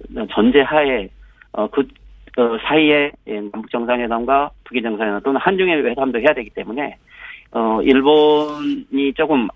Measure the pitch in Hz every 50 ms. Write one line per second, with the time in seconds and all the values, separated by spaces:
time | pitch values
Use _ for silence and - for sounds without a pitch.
0 | - - - 123 113 101 - - 113 123 127 143 135 123 151 156 147 139 131 113
1 | 95 92 - - - - _ _ _ _ - - 107 107 - 139 135 - - _
2 | - - - - - - - - 120 117 113 110 - - 143 156 156 151 147 147
3 | 143 147 - - _ - 110 104 104 104 - 110 110 - - 120 117 117 123 120
4 | 120 110 117 117 120 120 135 139 143 147 - - _ - 117 123 110 117 110 104
5 | 110 107 101 101 - 139 135 131 - 180 196 185 190 185 165 147 131 120 120 117
6 | 135 135 120 117 113 151 151 135 113 104 - - 98 98 110 135 143 110 - -
7 | _ _ - - - - - - - _ - 117 113 110 110 110 - 135 131 135
8 | 135 143 151 151 151 151 151 147 151 151 147 147 147 143 143 135 - - 127 135
9 | 139 139 131 - 156 151 151 131 113 95 -